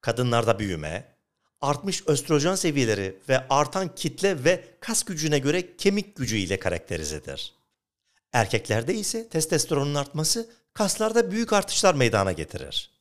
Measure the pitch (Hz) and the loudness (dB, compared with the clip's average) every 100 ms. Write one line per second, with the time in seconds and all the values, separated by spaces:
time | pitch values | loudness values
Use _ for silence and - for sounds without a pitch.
0 | - 120 123 117 110 104 104 85 76 87 | -2 0 2 2 4 2 0 -4 -6 -8
1 | - _ _ _ _ _ 139 143 196 180 | -10 _ _ _ _ _ -2 -2 -2 -6
2 | - 143 - 151 151 185 175 143 120 104 | 0 0 2 2 2 0 0 2 2 2
3 | 95 95 - 131 127 139 147 185 190 - | 0 -8 0 0 4 2 2 0 -6 -4
4 | 190 - 196 175 127 180 - _ - 226 | -6 0 0 2 2 2 0 _ -4 -4
5 | - 175 156 147 135 170 180 - 196 196 | -2 -4 0 2 2 0 -2 0 2 2
6 | 208 - 127 113 92 95 95 87 - 85 | -4 -6 -2 0 0 0 0 -2 -4 -6
7 | 76 76 - 69 - _ _ _ _ _ | -4 -6 -10 -12 -12 _ _ _ _ _
8 | _ _ _ 123 110 110 - 110 120 214 | _ _ _ 0 2 0 0 -2 0 -4
9 | 208 233 226 165 156 165 - 151 139 143 | -2 -6 -4 -2 0 0 0 0 0 -2
10 | 143 - 156 240 226 - _ - 208 - | -4 -2 -2 -2 -4 -14 _ -4 -2 0
11 | 220 226 208 202 233 208 185 - 196 151 | 0 2 2 0 2 0 2 -2 -2 2
12 | 120 104 98 82 78 - 69 - - _ | 2 2 0 -2 -6 -10 -8 -10 -10 _